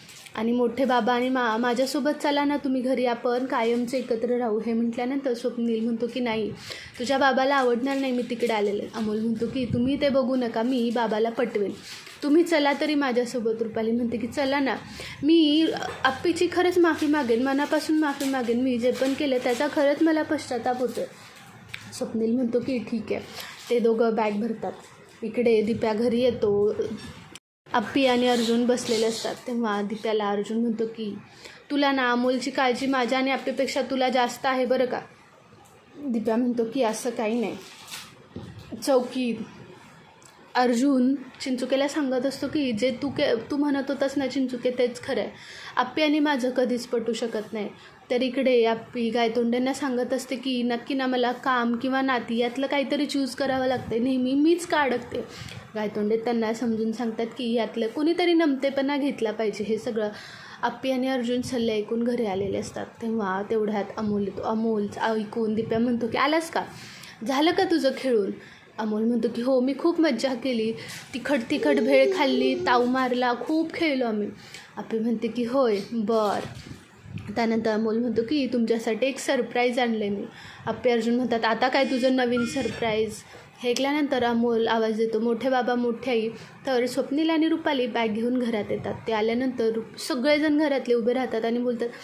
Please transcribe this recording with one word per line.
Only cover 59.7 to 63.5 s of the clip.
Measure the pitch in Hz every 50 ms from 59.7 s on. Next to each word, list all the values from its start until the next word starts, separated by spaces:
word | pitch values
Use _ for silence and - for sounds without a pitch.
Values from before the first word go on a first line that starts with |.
| 220
सगळं | 208 - 254 214 220 214 208 208 - - - - - - - - -
आप्पी | - 240 240 - - 262
आणि | 262 254 254
अर्जुन | 262 269 254 240 233 247 254
सल्ले | 247 - 262 240 226 226 214
ऐकून | 214 208 - 233 233 233
घरी | 247 240 240 233
आलेले | 208 185 190 202 196 196
असतात. | 208 208 - - 214 202 - - -
तेव्हा | 233 226 220 226 208 190 185 196 208
तेवढ्यात | 202